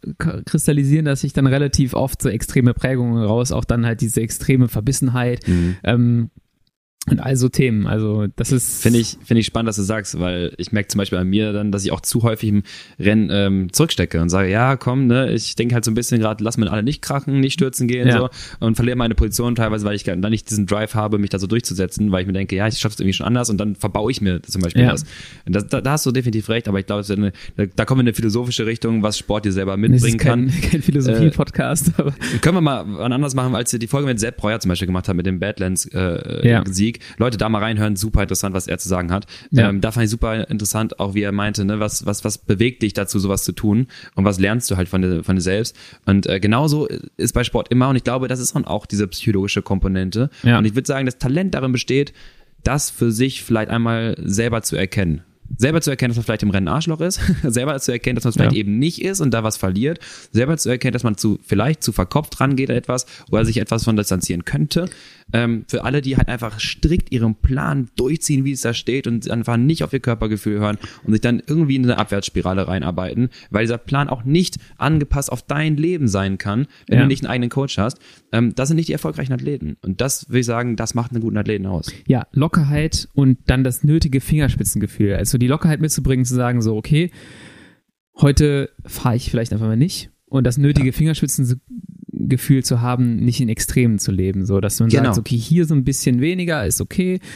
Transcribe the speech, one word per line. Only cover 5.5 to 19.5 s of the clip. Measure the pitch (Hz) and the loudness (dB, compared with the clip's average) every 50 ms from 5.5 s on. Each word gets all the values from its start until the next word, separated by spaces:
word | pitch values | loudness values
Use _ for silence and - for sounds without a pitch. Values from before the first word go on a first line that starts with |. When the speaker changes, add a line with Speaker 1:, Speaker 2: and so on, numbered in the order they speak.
| 90 87 85 87 92 - - | 2 2 2 0 -2 -2 0
Speaker 1:
ähm, | - 120 120 120 120 120 120 113 - - - _ _ _ _ _ _ _ _ _ _ _ _ - - | 0 2 4 4 4 2 2 0 -2 -8 -16 _ _ _ _ _ _ _ _ _ _ _ _ -2 0
und | - - | 0 0
all | - 127 135 | 0 -2 0
so | 123 127 | 2 2
Themen. | 123 - - 135 123 110 107 101 | 2 2 2 2 2 2 0 0
Also | - 107 110 110 107 107 107 104 98 - | 0 0 0 0 0 0 0 -2 -2 -2
das | - 117 - | -4 -2 0
ist | 135 120 - - - - - | 0 0 0 -2 -4 0 2
Speaker 2:
Finde | 117 120 117 | 4 4 4
ich, | 113 - - - - | 2 0 -6 -12 -2
finde | - 135 113 | 2 2 2
ich | 107 | 2
spannend, | - - 117 113 113 | 2 -2 -2 -2 -2
dass | 104 | -2
du | 104 98 | -2 -2
sagst, | 95 110 107 101 - - 78 | -2 -2 -4 -4 -6 -4 -2
weil | 87 90 90 87 87 - - | -2 -2 -2 -2 -4 -4 -6
ich | - 87 - - | -8 -6 -2 -2
merk | 104 98 - | -2 -2 0
zum | - | -2
Beispiel | 104 98 - 101 | -2 0 0 0
an | 90 92 92 | 0 0 2
mir | 98 107 107 107 101 | 2 2 2 2 0
dann, | 104 104 104 | 0 0 0
dass | 98 101 95 | 0 0 0
ich | - - | -2 -2
auch | - | -2
zu | - - - 120 113 | -4 -2 0 2 2
häufig | 117 113 - 113 107 | 2 0 0 0 2
im | 101 101 98 - - - - - - - | 2 2 0 -2 -10 -20 -20 -18 -10 -2
Rennen, | 87 101 107 110 104 71 | 0 2 4 4 2 2
ähm, | 90 101 101 98 98 95 92 85 | 2 0 2 2 2 0 0 0
zurückstecke | - - 165 160 - - 90 - - 82 | 0 0 0 2 2 0 -2 0 0 0
und | 85 | 0
sage, | 87 87 95 95 92 | 2 2 2 2 2
"Ja, | 98 113 123 131 135 | 2 2 2 2 2
komm, | - - 123 123 135 135 | 0 -2 -2 0 2 2
ne, | 120 120 131 135 117 | 2 2 2 2 0
ich | 113 113 - - - | -2 -2 -4 -4 -4
denk | - 120 120 | -2 -2 0
halt | 120 117 110 | 0 0 0
so | 113 | 0
ein | 110 | -2
bisschen | 120 120 - 123 113 | -2 0 0 0 2
grad, | 110 107 107 107 | 2 0 0 -2
lass | 107 113 - | -4 -2 -2
mal | 117 107 | -2 -2
alle | 92 107 107 104 | 0 0 0 -2
nicht | 135 160 - | -2 -4 -4
krachen, | - - 143 139 131 139 135 139 | -6 -4 -4 -4 -2 0 0 2
nicht | 135 135 - | 2 2 2
stürzen | 165 135 131 - - 127 | 0 0 -2 0 -2 -2
gehen", | 117 123 123 123 127 | -2 0 2 2 4
Speaker 1:
Ja. | 120 | 4
Speaker 2:
so, | 113 127 127 - - - - - - | 4 0 -2 -6 -12 -16 -16 -8 -2
und | 117 113 110 | 0 0 2
verliere | - 117 120 123 | 2 0 0 0
meine | 127 120 113 107 | 0 -2 0 2
Position | - 113 107 101 - 120 120 | 2 0 2 0 -2 -2 -2